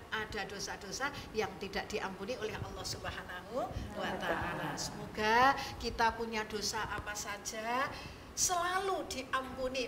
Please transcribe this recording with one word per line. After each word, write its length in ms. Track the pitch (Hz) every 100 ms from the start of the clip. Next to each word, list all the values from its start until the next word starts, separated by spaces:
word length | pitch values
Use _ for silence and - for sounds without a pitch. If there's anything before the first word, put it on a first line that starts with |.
| -
ada 320 | 220 214 214 196
dosa-dosa 640 | 202 196 185 196 - 285 285 -
yang 160 | 214 190 190
tidak 320 | 190 196 -
diampuni 480 | 208 190 190 196 247
oleh 160 | 214
Allah 320 | 190 185 185 180
Subhanahu 800 | 175 180 180 185 180 185 247 370 - - 208
wa 140 | 180 185
Ta'ala. 560 | 180 165 170 160 185 -
Semoga 800 | - - 208 214 214 233 269 277 - -
kita 320 | 233 226 226 226
punya 280 | 226 220 214
dosa 320 | 208 190 220 190
apa 200 | 208 208
saja 720 | 208 220 202 196 220 226 247 285 - - - -
selalu 720 | - - 349 349 370 392 339 -
diampuni 800 | 254 - 269 254 262 254 262